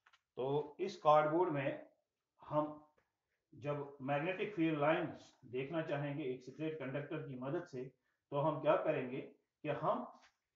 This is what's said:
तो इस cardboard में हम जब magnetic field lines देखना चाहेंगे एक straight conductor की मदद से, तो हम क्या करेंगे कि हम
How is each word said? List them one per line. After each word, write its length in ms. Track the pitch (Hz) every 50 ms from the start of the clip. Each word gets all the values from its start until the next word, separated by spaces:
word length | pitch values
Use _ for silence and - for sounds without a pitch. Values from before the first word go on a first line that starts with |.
| _ _ - _ _ _ _
तो 420 | - 123 135 143 147 147 - - -
इस 180 | 175 196 190 -
cardboard 560 | - 156 151 151 151 - - 330 180 - 151
में 360 | 139 139 - - - - - _ _ _ _ _ _ _ _ _ _
हम 420 | - - 147 151 151 151 151 - - - _ _ _ _ _ _ _ _ _ _ _ _ -
जब 420 | 123 110 147 143 143 139 - - -
magnetic 540 | 131 135 143 143 151 180 185 - - - -
field 240 | 170 160 160 156 143
lines 580 | 143 151 165 180 165 143 - - - - - _ -
देखना 360 | 110 110 127 139 139 165 160
चाहेंगे 420 | 156 135 147 143 143 143 139 147 151
एक 220 | 127 127 120 - 131
straight 300 | 123 147 156 156 156 147
conductor 380 | 135 131 135 143 139 - 170 147
की 180 | 139 139 131
मदद 280 | 123 123 139 156 175 170
से, 220 | - - 127 127 143 - _ _ _ _ _ _ _
तो 100 | 139 143
हम 220 | 139 160 151 -
क्या 140 | 143 147 165
करेंगे 460 | 185 - 160 151 139 127 123 127 143 139 - - _ _ _ _ _
कि 80 | - 151
हम 500 | 139 - 156 180 226 240 240 - - - - - _ _ _ _ _